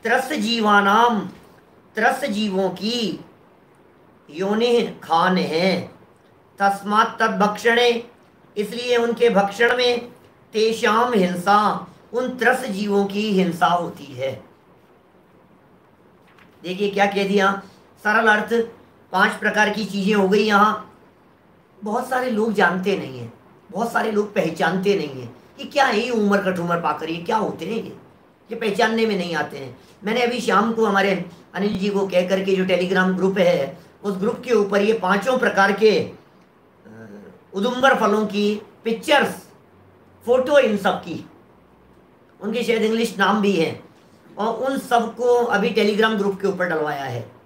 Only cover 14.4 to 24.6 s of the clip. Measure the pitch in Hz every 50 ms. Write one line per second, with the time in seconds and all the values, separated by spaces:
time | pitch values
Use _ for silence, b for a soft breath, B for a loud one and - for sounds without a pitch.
14.4 | - - - _ _ _ _ _ _ _ _ _ _ _ _ _ _ _ _ _
15.4 | _ _ _ _ _ _ _ _ _ _ _ _ _ _ _ _ _ _ _ -
16.4 | - - _ _ - 170 185 185 208 196 196 202 202 202 196 196 196 185 202 202
17.4 | 190 196 196 196 B B B B B B B _ - 208 208 226 226 220 208 214
18.4 | 208 - 233 233 226 - - - - - _ _ _ _ - 185 202 214 208 -
19.4 | 202 208 - 208 214 202 202 214 220 - 185 202 185 202 214 208 190 185 202 208
20.4 | 214 214 208 196 202 214 196 - - - - - - - _ _ _ _ _ _
21.4 | _ _ _ _ _ _ _ - 208 214 208 247 262 - 262 254 247 254 233 208
22.4 | 220 233 208 196 190 175 185 185 185 202 190 156 143 131 131 123 117 113 - -
23.4 | - - - - _ _ - 185 233 - - 233 214 220 214 208 208 208 - 202
24.4 | 160 165 160 -